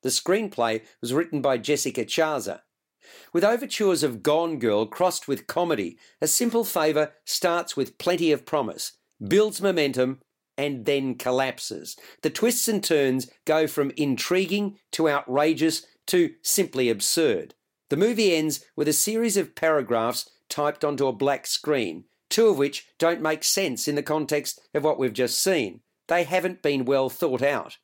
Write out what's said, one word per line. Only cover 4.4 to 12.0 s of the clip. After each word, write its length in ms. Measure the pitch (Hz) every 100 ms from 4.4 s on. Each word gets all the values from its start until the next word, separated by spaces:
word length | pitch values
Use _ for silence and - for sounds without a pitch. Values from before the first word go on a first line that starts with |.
| 170 151
Girl 260 | 113 104 110
crossed 420 | - 180 - -
with 180 | 135 -
comedy, 500 | - 175 143 92 - _ _
A 60 | -
Simple 380 | - 240 233
Favour 480 | 226 - 156 151 151 _
starts 520 | - - 180 170 - -
with 220 | 131 -
plenty 340 | - 175 165
of 120 | 143
promise, 540 | - 156 117 85 - - _ _
builds 400 | 101 190 214 196
momentum, 580 | 196 180 143 123 127 131 _ _ _ -
and 280 | 143 135 107
then 280 | 139 135
collapses. 840 | 123 127 127 131 - - - 76 -